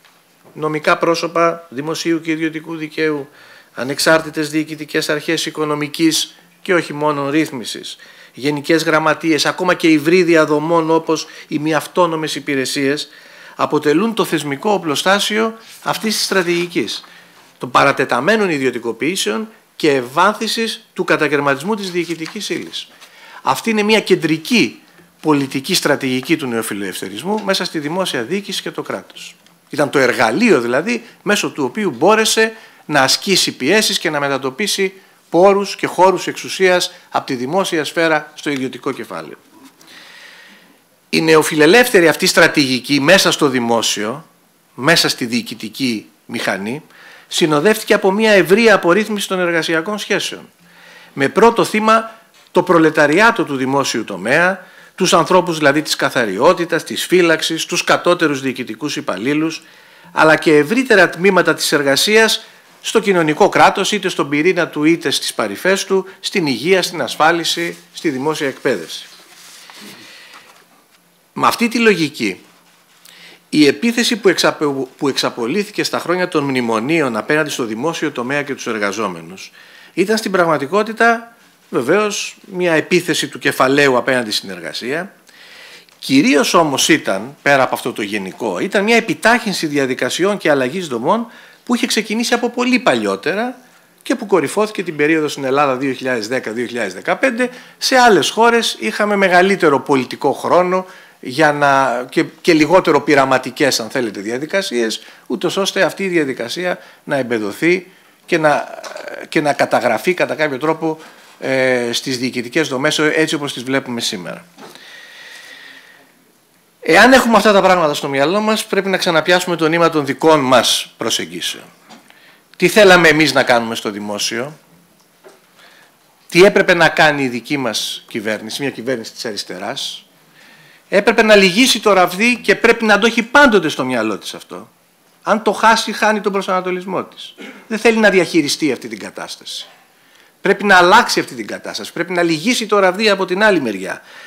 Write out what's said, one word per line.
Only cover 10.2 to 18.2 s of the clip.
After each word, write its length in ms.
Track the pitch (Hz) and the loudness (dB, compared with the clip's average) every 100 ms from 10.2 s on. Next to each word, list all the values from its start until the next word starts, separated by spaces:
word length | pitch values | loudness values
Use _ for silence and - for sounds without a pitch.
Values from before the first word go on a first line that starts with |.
| 165 160 | 4 4
δομών 460 | 151 147 156 170 160 | 4 0 2 0 2
όπως 360 | 165 160 147 - - - | 0 0 -4 -6 -18 -10
οι 100 | 151 | -4
μη 160 | 156 | -2
αυτόνομες 600 | 151 - 185 170 160 151 | -2 -2 0 0 0 -6
υπηρεσίες, 720 | 151 135 135 127 147 135 147 - - - - - - | -6 -4 -4 -4 -2 -2 -2 -8 -18 -20 -20 -14 -6
αποτελούν 580 | 135 151 147 156 226 | -2 0 2 2 0
το 100 | 196 | -2
θεσμικό 460 | 185 165 147 139 214 | -2 -4 -4 -4 -2
οπλοστάσιο 840 | 190 165 139 185 202 202 214 226 226 - - | -2 -2 -2 0 0 0 -2 -2 -6 -18 -8
αυτής 340 | - - 220 208 | -6 -4 -4 -4
της 80 | |
στρατηγικής, 800 | - 190 175 175 175 175 101 - - - - _ _ _ | -2 -2 0 -2 -2 -4 -4 -8 -14 -20 -20 _ _ _
των 120 | 127 | -2
παρατεταμένων 800 | 143 139 135 131 123 | 2 2 2 0 0